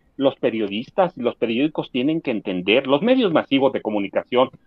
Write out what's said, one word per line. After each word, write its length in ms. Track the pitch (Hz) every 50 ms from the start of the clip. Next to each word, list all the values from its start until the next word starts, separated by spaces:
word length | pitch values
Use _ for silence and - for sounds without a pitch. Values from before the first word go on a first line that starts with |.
| _ _ _
los 200 | - 135 135 -
periodistas 840 | - - 127 113 110 110 101 101 107 131 - - - 190 175 - -
y 40 |
los 140 | 120 120 -
periódicos 540 | - 117 113 113 117 143 160 - - 147 -
tienen 300 | - 127 123 147 160 165
que 80 | - 143
entender, 560 | 117 101 - 107 95 90 90 95 104 135 -
los 160 | 127 135 143
medios 300 | 190 233 262 262 240 190 160
masivos 400 | 131 104 - 135 135 135 135 -
de 80 | -
comunicación, 680 | - 107 107 104 101 90 - 101 - - 123 120 131 - - - _